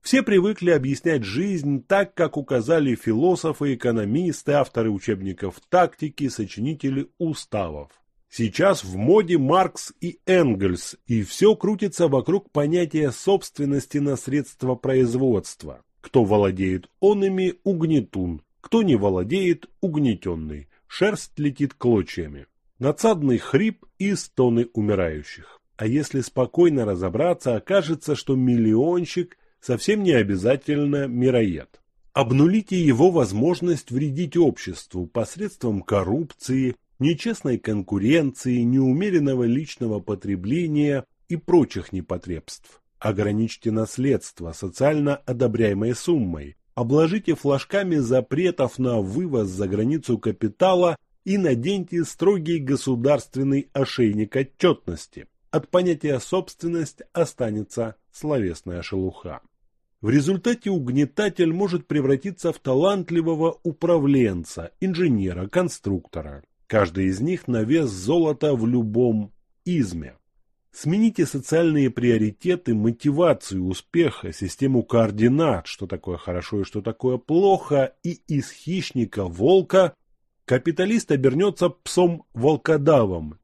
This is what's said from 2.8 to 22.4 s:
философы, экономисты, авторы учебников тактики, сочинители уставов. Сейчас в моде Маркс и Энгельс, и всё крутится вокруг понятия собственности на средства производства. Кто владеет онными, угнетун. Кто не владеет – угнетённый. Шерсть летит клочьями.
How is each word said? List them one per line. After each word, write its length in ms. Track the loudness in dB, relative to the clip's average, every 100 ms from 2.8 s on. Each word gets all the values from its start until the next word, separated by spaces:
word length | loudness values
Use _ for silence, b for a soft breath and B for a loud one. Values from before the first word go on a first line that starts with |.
| 2
философы, 800 | -2 -2 0 2 2 -2 -4 -4
экономисты, 760 | -2 -2 0 0 0 -2 -4 0
авторы 380 | 0 0 0 -2
учебников 720 | -2 -4 -4 -4 -6 -8 -10 _
тактики, 600 | 2 2 0 -10 -6 -6
сочинители 800 | -6 -10 -6 -6 -4 -4 -4 -6 _
уставов. 720 | -6 -6 -6 -6 -6 -8 -14 _ _ _ _
Сейчас 560 | -4 -4 2 2 2
в 100 | -2
моде 420 | -4 4 4 4 2
Маркс 560 | 2 2 2 -2 -18 -10
и 200 | -12 -10
Энгельс, 680 | 2 4 4 2 0 -2 -8 -18 _
и 160 | -2
всё 320 | -2 2 4 4
крутится 500 | 0 -2 -4 0 2
вокруг 460 | 2 2 -2 -2
понятия 580 | -2 0 0 0 0 -2
собственности 880 | -2 0 0 0 -6 -2 -2 -2 -4
на 160 | -2
средства 640 | -4 -2 -4 -4 -6 -4 -2
производства. 1040 | 0 2 2 2 2 2 -2 -14 -16 -18 _ _
Кто 220 | 0 2
владеет 680 | 4 4 4 2 -2 -2 -6 _
онными, 540 | 2 4 0 0 -2 -2
угнетун. 760 | -4 -2 2 0 0 -6 -6 -6 _ _
Кто 240 | -2 0
не 100 | 4
владеет – 720 | 2 2 0 -2 -2 0 -2 -4 _
угнетённый. 880 | -4 0 0 0 -4 -6 -8 -12 -16 _ _
Шерсть 520 | -2 -2 -2 -10 -4
летит 360 | -4 -2 -6
клочьями. 720 | -2 2 2 0 -8 -10 -12